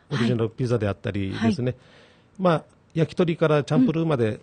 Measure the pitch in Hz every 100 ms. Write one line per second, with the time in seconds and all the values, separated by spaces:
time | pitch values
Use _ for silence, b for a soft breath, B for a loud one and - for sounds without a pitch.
0 | _ 143 120 120 113 - 123 117 104 98
1 | 110 98 98 104 226 170 123 - b b
2 | b b b - 185 151 - _ _ 160
3 | 147 - 170 160 160 151 - 156 254 160
4 | 165 135 110 -